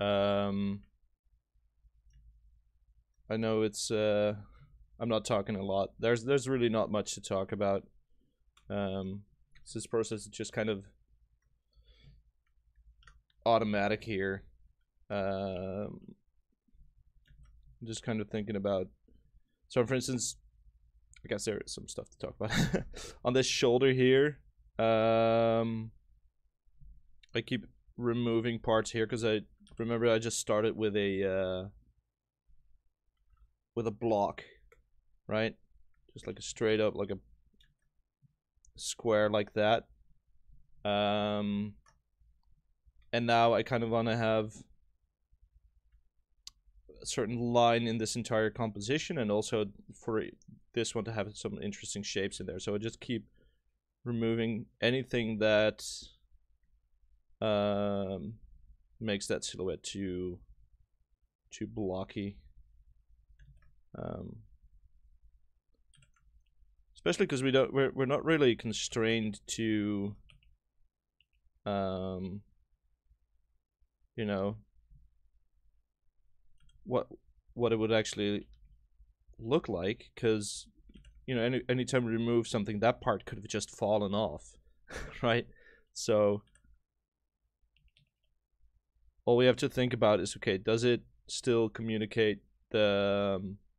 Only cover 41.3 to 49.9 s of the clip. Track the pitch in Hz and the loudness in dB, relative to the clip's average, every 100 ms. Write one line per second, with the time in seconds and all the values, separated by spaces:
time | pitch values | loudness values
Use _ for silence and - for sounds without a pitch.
41.3 | 104 104 101 104 104 _ _ _ _ _ | -2 -2 -2 -4 -10 _ _ _ _ _
42.3 | _ _ _ _ _ _ _ - 117 120 | _ _ _ _ _ _ _ -4 -2 4
43.3 | 117 117 107 113 123 113 113 117 117 110 | 6 6 4 2 0 0 0 2 2 2
44.3 | 110 107 - - _ _ _ _ _ _ | 2 0 -6 -20 _ _ _ _ _ _
45.3 | _ _ _ _ _ _ _ _ _ _ | _ _ _ _ _ _ _ _ _ _
46.3 | _ - - _ _ - - - - 110 | _ -20 -20 _ _ -20 -16 -8 -4 -2
47.3 | 120 120 117 120 117 117 113 110 120 113 | -2 2 6 6 6 2 0 -2 -4 0
48.3 | 110 110 104 110 104 104 151 - 160 107 | 2 2 0 -4 -4 -2 -2 -2 -4 0
49.3 | 104 - 113 101 - - | 0 0 -2 -2 -6 -20